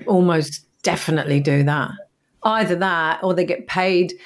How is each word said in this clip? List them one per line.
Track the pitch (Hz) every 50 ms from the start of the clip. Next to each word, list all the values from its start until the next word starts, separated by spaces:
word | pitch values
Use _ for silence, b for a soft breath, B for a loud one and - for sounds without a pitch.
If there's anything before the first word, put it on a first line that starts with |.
| -
almost | - 202 180 180 175 165 160 151 143 - - _ _ _ _ -
definitely | - 170 - - - 160 151 143 147 143 143
do | 143 151 143 143 143
that. | 147 147 147 123 - 202 - - _ _ _ _ _ _ _ -
Either | 220 220 220 220 170 175
that | 170 190 190 175 165 160 156 170 - 190
or | 185 180
they | 180 160
get | - - - -
paid. | - - 185 185 190 185 175 180 160 - B B